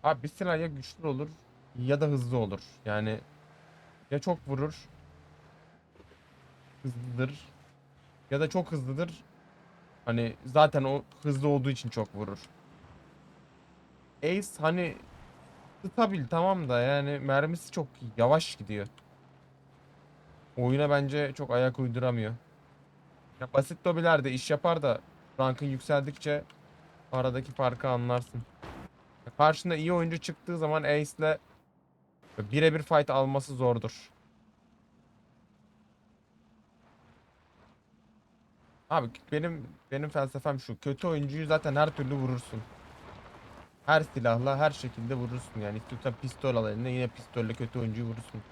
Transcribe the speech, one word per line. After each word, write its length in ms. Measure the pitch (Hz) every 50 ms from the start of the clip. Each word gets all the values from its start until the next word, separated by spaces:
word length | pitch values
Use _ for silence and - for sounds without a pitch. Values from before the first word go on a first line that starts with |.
| -
Abi 180 | 147 156 127 117
bir 60 | 151
silah 320 | - - 196 180 170 156
ya 60 | 165
güçlü 400 | 165 147 139 127 - - - 165
olur 220 | 156 135 131 147 151 156 - - - - - - - - 123
ya 220 | 123 127 143 143
da 60 | 156
hızlı 320 | 151 147 135 123 120 123 123
olur. 220 | 110 101 98 98 - - - - -
Yani 360 | 110 104 107 107 110 110 110 - - - - - - - - - - - - - - - - - _
ya 80 | 135 143
çok 300 | - 185 175 165 - -
vurur, 400 | 139 127 143 156 151 - - - - - - - - - - - - - - - - - - - - - _ _ _ - - - - - - - - - - - - - - - - - -
hızlıdır 680 | 135 123 120 120 127 120 120 127 131 143 - - - - - - - - _ _ _ _ - - - - - - -
ya 100 | 135 139
da 100 | 156 151
çok 220 | - 185 175 - 165
hızlıdır. 520 | 147 127 127 135 143 175 170 165 - - - - - - - - - - - - - - - - - -
Hani 320 | - 117 117 117 113 - - -
zaten 380 | 127 127 151 151 147 - 147 135
o 180 | 135 135 143 - - - - -
hızlı 260 | 147 143 135 139 156
olduğu 220 | 143 139 127 139
için 180 | 135 123 - 120
çok 260 | - 117 107 - -
vurur. 240 | 98 107 98 98 - - - - - - - - - - - - - - - - - - - - - - - - - - - - - - _ - - - - _ - -
Ace 260 | 151 180 196 202 - - -
hani 360 | 151 156 170 180 180 165 107 - - - - - - - - - - - - - - - - - - 190 -
stabil 360 | - 233 208 196 175 135 120
tamam 400 | - 165 170 190 196 185 165 131
da 120 | 123 120
yani 380 | 120 131 143 143 139 143 143 139
mermisi 520 | 135 139 135 139 147 156 170 165 - -
çok 160 | - 180 156 - - - - 117 107
yavaş 400 | - 117 123 147 160 160 - -
gidiyor. 300 | - 107 98 107 104 101 - - - - - - - - - - - - - - _ _ - - - - - - - - - - - - - - - - - -
Oyuna 340 | - 123 123 131 139 147 143
bence 420 | 143 143 139 135 135 147 147 139 139
çok 160 | - 147 120
ayak 280 | 120 120 127 131 123 -
uyduramıyor. 560 | 131 123 117 127 123 127 120 117 110 107 113 117 - - - - - - - - - - _ - - - - - - - - -
Ya 120 | 127 127 -
basit 340 | 139 135 - 170 - -
lobilerde 460 | 180 170 160 170 170 160 147 131 139 127
iş 180 | 127 - -
yapar 320 | 156 139 - 175 170 165 143
da 180 | 135 117 - - - - - - - - -
rankın 260 | 131 131 127 123 143
yükseldikçe 800 | 139 135 127 - - 151 143 139 139 135 - - 151 147 147 - - - - - - - - - - - - - - -
aradaki 400 | 127 127 127 123 131 131 - 123
farkı 360 | - 135 123 120 120 - 135
anlarsın. 540 | 127 120 120 120 123 123 123 - - 120 117 - - - - - - - - - _ - - - - - -
Ya 60 | - -
karşında 400 | - 147 156 156 - - 175 170
iyi 160 | 151 156 165 180
oyuncu 260 | 175 165 165 160 165
çıktığı 400 | - - 160 - - - 175 165
zaman 240 | 156 151 151 156 147
Ace'le 560 | 139 147 151 151 143 - - 156 156 156 151 _ _ - - _ _ _ _ _ _ _ _ _ _ _ _ _ - - -
birebir 440 | 107 101 117 147 156 160 156 156 147
fight 280 | - 165 151 143 -
alması 440 | 135 135 135 135 135 139 131 - 139
zordur. 560 | 123 131 123 120 117 107 113 - - - - _ _ _ _ _ _ _ _ _ _ _ _ _ _ _ _ _ _ _ _ _ _ _ _ _ _ _ _ _ _ _ _ _ _ _ _ _ _ _ _ _ _ _ _ _ _ _ _ _ _ _ _ _ _ _ _ _ _ _ _ - _ _ _ _ _ _ _ _ _ - - - _ _ _ _ _ _ _ _ _ _ _ _ _ _ _ _ _ _ _ _ _ _ _
Abi 200 | 156 165 127 117 117 - - - -
benim, 360 | 151 156 170 170 151 117 - - - _ _
benim 180 | 135 135 147 151
felsefem 520 | 143 147 139 131 - 139 - 156 139 131
şu. 200 | - - 117 -
Kötü 260 | - 143 139 - -
oyuncuyu 400 | 180 165 147 143 139 139 156 160
zaten 300 | 147 160 151 - 156 135
her 200 | 143 151 156 151
türlü 180 | - 143 127 143
vurursun. 480 | 139 131 127 127 120 - - - 110 110 - - - - - - - - - - - - - - - - - - - - - _ _ _
Her 160 | - 156 156 156
silahla, 560 | - - 135 117 120 113 117 123 139 139 135
her 120 | 151 156
şekilde 440 | 143 - - 127 113 113 113 117 135
vurursun. 460 | 127 123 117 120 123 123 - - 113
Yani 180 | 104 104 104 110
istiyorsan 360 | - - - 113 - - 113 - -
pistol 340 | 127 - - - 135 123
al 160 | 117 110 107 107
eline, 180 | 110 120 131
yine 180 | 127 127 127 120
pistolle 460 | - - - - - 123 117 110 113
kötü 240 | - 131 117 - 127
oyuncuyu 280 | 117 113 107 113 120
vurursun. 360 | 117 113 110 113 - - 110 104 -